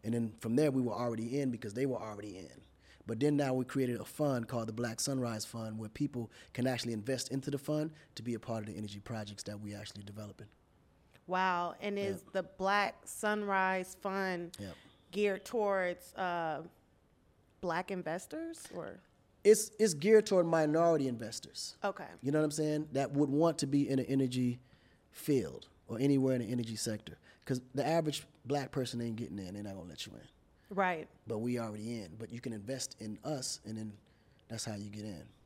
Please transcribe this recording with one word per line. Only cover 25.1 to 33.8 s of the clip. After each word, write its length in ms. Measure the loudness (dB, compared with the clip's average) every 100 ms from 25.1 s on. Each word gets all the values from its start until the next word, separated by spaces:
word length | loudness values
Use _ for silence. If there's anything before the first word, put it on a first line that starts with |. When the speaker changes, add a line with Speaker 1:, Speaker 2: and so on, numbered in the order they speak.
Speaker 1:
field 560 | -10 2 2 2 -8 -16 _ -10
or 100 | 0
anywhere 360 | 4 6 4 2
in 60 |
the 60 | 0
energy 240 | -2 -2 -4
sector. 420 | -4 -4 -8 -18 -20 -20 -4
'Cause 160 | -4 -2
the 120 | -2 2
average 400 | 2 2 -4 -10 _ -4
Black 260 | -2 -2
person 300 | -4 -2 -2
ain't 140 | -4 -4
getting 240 | -6 -6
in. 140 | -8 -8
They're 80 |
not 120 | -8 -10
gonna 140 | -12
let 160 | -12 -12
you 80 |
in. 600 | -14 -20 _ _ _ _ 0
Speaker 2:
Right. 320 | 0 0 -6 -16 -6
Speaker 1:
But 120 | -2
we 180 | 0 -2
already 400 | -4 -6 -6 -6
in. 160 | -8 -12
But 140 | -10
you 80 | -8
can 140 | -8
invest 420 | -8 -6 -6 -6 -8
in 180 | -10 -8
us, 360 | -4 -4 -4 -8 -8
and 120 |
then 160 | -8